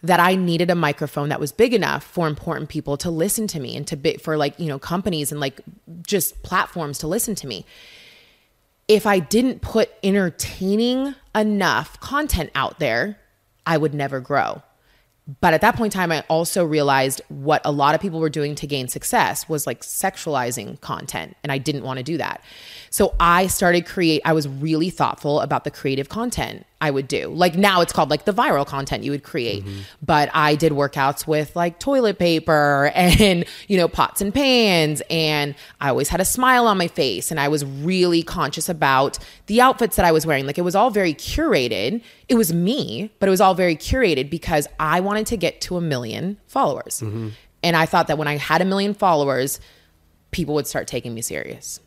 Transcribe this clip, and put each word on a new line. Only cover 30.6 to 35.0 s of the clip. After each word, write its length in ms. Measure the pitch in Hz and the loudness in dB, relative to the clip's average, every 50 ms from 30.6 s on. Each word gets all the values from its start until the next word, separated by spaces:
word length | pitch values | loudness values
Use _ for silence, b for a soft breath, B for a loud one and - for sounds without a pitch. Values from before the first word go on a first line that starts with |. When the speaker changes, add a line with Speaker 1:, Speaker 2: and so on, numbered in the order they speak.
| 160 160 151 | 4 2 4
Speaker 1:
workouts 540 | 139 143 139 - 151 135 135 147 - - | 4 0 0 0 0 0 0 0 -2 -2
with, 300 | - 156 151 151 147 - | -2 0 0 0 -2 -2
like, 240 | 175 170 175 170 - | -2 -2 -2 -2 -4
toilet 380 | - 269 277 269 247 214 190 - | -2 0 2 2 2 2 2 2
paper 760 | 185 175 165 160 160 - 160 151 147 143 143 139 139 147 - | 2 2 2 2 2 4 4 4 6 4 4 4 2 2 4
<laughs> 20 | |
and, 520 | - 180 180 170 - 214 202 185 170 175 B B B B | 4 6 6 6 6 6 6 6 4 0 B B B B
you 120 | B 208 185 | B 2 2
know, 100 | 170 165 | 2 2
pots 320 | - - 147 - - - | 2 2 0 0 0 -4
and 120 | 202 202 202 | -4 -2 0
pans. 720 | 262 285 269 254 247 226 208 185 170 156 151 151 143 | 0 2 4 4 4 4 4 4 4 4 2 0 -2